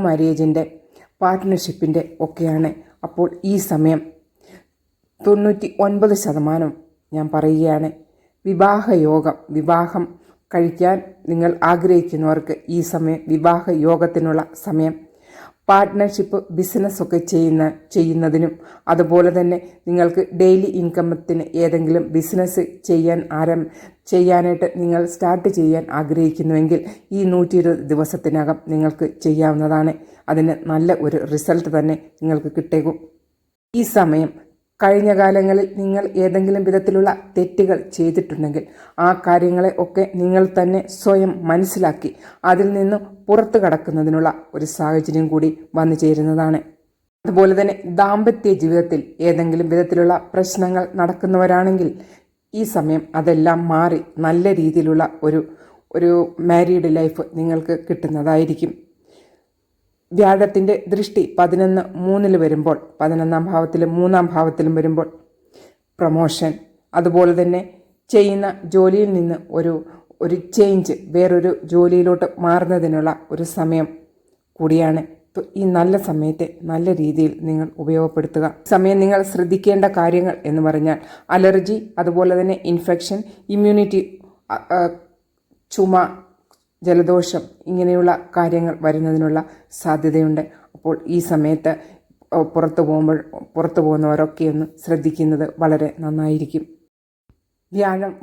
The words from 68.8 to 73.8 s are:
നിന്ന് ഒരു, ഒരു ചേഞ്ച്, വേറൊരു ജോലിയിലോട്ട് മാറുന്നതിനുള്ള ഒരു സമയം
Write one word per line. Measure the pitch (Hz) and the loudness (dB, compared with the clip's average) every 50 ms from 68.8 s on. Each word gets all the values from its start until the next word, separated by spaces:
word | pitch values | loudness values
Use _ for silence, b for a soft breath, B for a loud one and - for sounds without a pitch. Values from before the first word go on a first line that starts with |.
| 185 185 190 208 208 202 190 | 4 6 4 4 2 2 0
നിന്ന് | 175 170 170 165 - - - | 0 0 -2 -4 -6 -8 -6
ഒരു, | - 165 165 170 160 156 160 B B B B B _ _ | -4 -2 -2 -2 -2 -4 -6 B B B B B _ _
ഒരു | - 165 180 170 - - - | -4 -2 -2 -4 -4 -2 2
ചേഞ്ച്, | 226 202 196 196 190 185 - - - - | 2 4 4 4 2 0 -2 -4 -6 -8
വേറൊരു | - 156 175 180 180 180 175 165 185 - - - | -2 0 2 2 4 2 2 2 0 -2 -4 -6
ജോലിയിലോട്ട് | 160 170 175 175 175 180 180 175 180 175 175 180 - - - | 0 2 2 4 4 4 4 4 2 2 0 -2 -4 -4 -4
മാറുന്നതിനുള്ള | 175 170 170 180 180 170 180 175 165 156 160 156 156 160 160 - - - | 0 0 2 2 2 0 0 0 0 0 0 0 0 -2 -2 -4 -8 -10
ഒരു | 156 160 170 | -8 -8 -8
സമയം | 165 - 185 160 160 165 160 | -8 -6 -4 -2 -2 0 -2